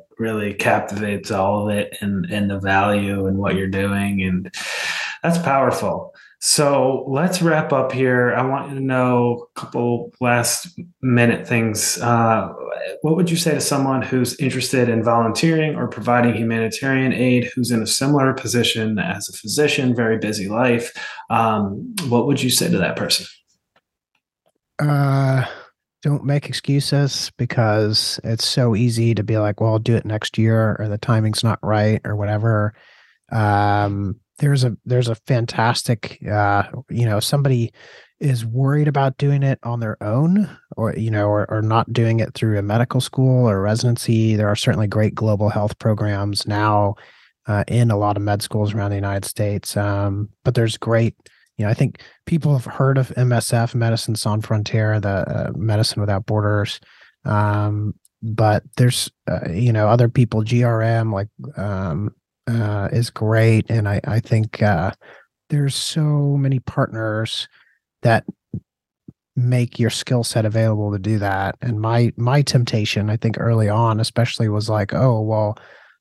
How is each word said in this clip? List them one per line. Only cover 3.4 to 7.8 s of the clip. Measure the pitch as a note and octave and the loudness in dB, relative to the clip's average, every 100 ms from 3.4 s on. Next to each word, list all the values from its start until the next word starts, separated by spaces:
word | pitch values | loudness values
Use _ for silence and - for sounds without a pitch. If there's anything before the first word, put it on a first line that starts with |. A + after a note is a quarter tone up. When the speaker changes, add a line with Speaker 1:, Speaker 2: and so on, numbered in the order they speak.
| G2+ F#2 | 0 -2
Speaker 1:
you're | F#2+ | -2
doing. | G2 G2 G2+ G2 G2 | -2 -2 -2 -2 -2
And | F#2 F#2 F#2 - - - - - - - | 0 -2 -4 -10 -10 -8 -6 -6 -8 -4
that's | E3+ E3+ | -2 0
powerful. | - C3+ B2+ - G2 - - - - _ | 0 2 2 0 -2 -6 -8 -18 -20 _
So | - - C#3+ C#3 B2+ B2+ C#3 | 0 2 4 4 2 0 -2
let's | C3+ F3 - | 0 0 2
wrap | E3 D#3 D#3 | 2 2 2
up | C#3 | 0